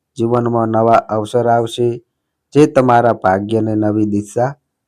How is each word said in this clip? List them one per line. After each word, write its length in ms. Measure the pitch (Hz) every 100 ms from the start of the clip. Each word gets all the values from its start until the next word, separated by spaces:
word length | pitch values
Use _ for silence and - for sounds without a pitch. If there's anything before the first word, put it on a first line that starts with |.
| _ -
જીવનમાં 500 | 117 120 120 117 113
નવા 260 | 110 113
અવસર 540 | 117 - 107 104 123 117
આવશે, 560 | 120 113 120 120 120 - _ _ _ _
જે 140 | 139 151
તમારા 460 | 151 120 120 117
ભાગ્યને 640 | 107 - 95 101 110 110
નવી 320 | 107 107 104 107
દિશા 480 | 101 104 117 127 143 _ _